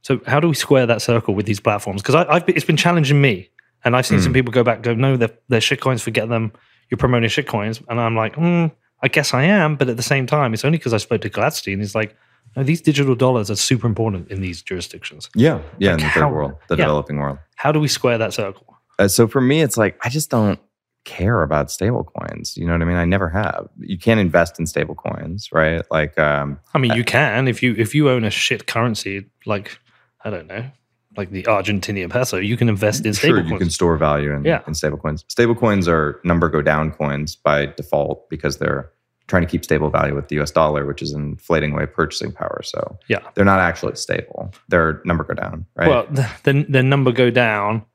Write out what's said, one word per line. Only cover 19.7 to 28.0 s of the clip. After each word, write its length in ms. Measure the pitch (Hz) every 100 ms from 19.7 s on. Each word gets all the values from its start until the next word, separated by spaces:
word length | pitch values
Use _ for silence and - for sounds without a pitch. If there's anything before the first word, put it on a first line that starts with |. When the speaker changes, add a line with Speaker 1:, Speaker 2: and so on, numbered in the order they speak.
| 117
Speaker 2:
like, 200 | 104 -
I 60 | -
just 200 | 143 -
don't 280 | 117 107 - _ _ _ _
care 380 | - - 92 117
about 260 | 73 76 69
stable 320 | - 98 120
coins. 540 | - - 50 - - -
You 80 | 85
know 80 |
what 80 | 85
I 40 | 85
mean? 120 | 87
I 80 | 85
never 240 | 98 90
have. 380 | 87 101 50 - -
You 180 | - 95
can't 220 | - 113
invest 400 | 90 85 85 -
in 60 | 82
stable 300 | - 76 78
coins, 540 | - - 76 95 -
right? 300 | 80 78 82 -
Like, 260 | 80 76 -
um, 400 | 76 71 71 69 _
Speaker 1:
I 60 | 156
mean, 120 | 127
Speaker 2:
uh, 40 | 117
Speaker 1:
you 80 | 120
can 420 | 127 143 110 131
if 140 | 117
you, 120 | 127 107
if 160 | 113
you 140 | 147